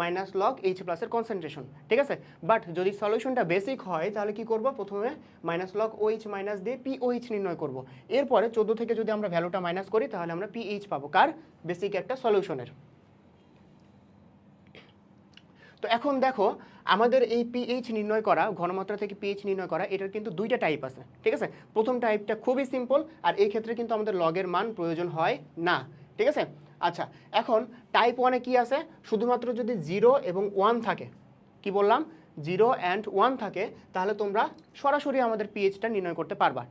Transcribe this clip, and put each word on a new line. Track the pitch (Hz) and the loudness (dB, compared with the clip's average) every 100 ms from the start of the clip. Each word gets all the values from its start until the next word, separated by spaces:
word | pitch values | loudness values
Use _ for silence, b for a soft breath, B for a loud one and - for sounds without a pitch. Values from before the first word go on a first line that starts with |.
minus | 170 180 190 190 | -2 -2 -4 0
log | 185 180 190 | 0 0 -2
এইচ | 185 180 | -2 -4
প্লাসের | 170 226 233 | -6 -4 -4
কনসেন্ট্রেশন, | 226 196 156 151 - B - | -4 -6 -8 -10 -14 B 0
ঠিক | 240 | 0
আছে? | 277 175 B B 165 | 2 -4 B B 0
But | 220 175 170 | 0 0 -2
যদি | 185 202 | -2 0
সলিউশনটা | 208 233 269 247 175 | 0 0 0 0 2
বেসিক | 185 196 269 185 | 0 0 -4 -4
হয়, | 165 185 214 | -2 -2 -2
তাহলে | 208 214 | -4 -4
কি | 226 | -2
করব? | 220 254 269 | -2 0 -4
প্রথমে | 190 202 240 302 B B 165 | -6 -4 -4 -6 B B -4
minus | 170 185 202 | -4 -4 -2
log | 220 - | -2 0
ওএইচ | 214 220 214 | 0 0 -4
মাইনাস | 202 202 208 190 | -8 -6 -6 -6
দিয়ে | 262 269 | -6 -6
পিওএইচ | 262 254 240 240 | -2 -2 -2 -4
নির্ণয় | 208 190 160 | -4 -4 -4
করব। | 147 131 127 B - 254 | -6 -8 -12 B -2 0
এরপরে | 277 220 233 226 | 4 4 4 2
চোদ্দ | 214 226 | 0 0
থেকে | 226 233 | -2 -2
যদি | 214 214 | -2 -2
আমরা | 208 | 0
ভ্যালুটা | 170 175 185 175 | 0 0 -2 -2
মাইনাস | 185 190 | -4 0
করি, | 220 269 | 0 0
তাহলে | 190 170 165 | -2 -4 -6
আমরা | 208 233 | -6 -8
পিএইচ | 202 208 202 | -6 -8 -6
পাবো। | 147 143 185 | -6 2 6
কার? | 285 B B B 160 | 6 B B B -8
বেসিক | 170 202 185 | -4 -4 -4
একটা | 185 262 | -4 -2
সলিউশনের। | 233 202 180 139 120 - - - _ _ _ _ _ - - - - - - - - _ _ - - - - - - - - - - B B B | 2 2 2 -4 -8 -16 -20 -20 _ _ _ _ _ -20 -20 -20 -20 -20 -20 -20 -20 _ _ -20 -20 -20 -20 -20 -20 -20 -20 -20 -20 B B B
তো | 214 233 | 0 0
এখন | 285 269 262 | 2 4 4
দেখো, | 254 196 - B B - | 4 2 0 B B 2
আমাদের | 190 240 262 233 233 | 4 6 6 4 2
এই | 240 | 0
পিএইচ | 247 233 254 - 220 | -2 -2 -4 -2 -4
নির্ণয় | 208 220 214 | 0 0 2
করা, | 156 202 170 | 4 2 0
ঘনমাত্রা | 175 190 190 208 | -4 -4 -6 -6
থেকে | 208 202 | -8 -6
পিএইচ | 202 202 202 | -6 -4 -4
নির্ণয় | 190 175 | -4 -2
করা, | 160 196 | -4 -2
এটার | 190 196 214 | -4 -4 -6
কিন্তু | 214 165 | -6 -4
দুইটা | 226 240 180 | -2 0 0
টাইপ | 147 135 | 0 -6
আছে, | - - - | -12 -20 -4
ঠিক | 220 277 | 0 0
আছে? | 185 B B 214 | -2 B B 0
প্রথম | 220 247 | 2 2
টাইপটা | 240 214 208 220 247 | 2 0 0 -2 0
খুবই | 254 262 | 0 0
সিম্পল, | 262 240 277 311 B 175 | -2 2 2 2 B 0
আর | 170 | 4
এই | 208 | 2
ক্ষেত্রে | 220 220 233 | 2 -4 -4
কিন্তু | 233 220 | -2 -2
আমাদের | 214 190 | 0 0
লগের | 165 175 180 | 2 0 0
মান | 175 226 196 | 0 -2 -2
প্রয়োজন | 170 165 175 156 | -4 -2 -2 0
হয় | 180 262 - - 170 | 0 0 -6 -2 0
না, | 151 127 B B - | 0 -2 B B 0
ঠিক | 240 | 2
আছে? | 285 - - B B 220 | 2 -2 -8 B B -2
আচ্ছা, | 254 131 B B 214 | -2 -8 B B -2
এখন | 233 226 247 B - 208 | 2 2 0 B 0 4
টাইপ | 240 247 | 4 4
ওয়ানে | 254 254 247 | 2 2 2
কি | 247 | 2
আছে? | 233 277 320 B - | 2 0 -4 B -4
শুধুমাত্র | 214 240 247 233 226 | 0 2 2 0 -4
যদি | 233 220 147 | -2 -4 -2
জিরো | 196 233 269 180 | 4 6 6 2
এবং | 180 208 196 | -2 -2 2
ওয়ান | 202 240 214 | 2 2 0
থাকে, | 170 120 - - _ _ _ | -4 -8 -18 -20 _ _ _
কি | 202 196 | -2 2
বললাম? | 202 254 311 B B - 147 | 4 4 2 B B -10 -4
জিরো | 190 233 247 180 | 4 4 4 0
and | 196 208 190 | -2 -2 2
ওয়ান | 240 254 | 2 0
থাকে, | 202 180 220 B B | -4 -4 -6 B B
তাহলে | 185 190 208 | -2 -2 -2
তোমরা | 208 202 302 - - - | 0 0 0 -4 -20 -4
সরাসরি | 277 285 294 262 240 | 2 2 2 2 2
আমাদের | 220 208 | 0 -4
পিএইচটা | 214 196 196 226 208 | 0 0 0 -2 -2
নির্ণয় | 175 165 | -2 -4
করতে | 156 202 | -4 0
পারবা, | 170 127 120 | 2 0 -6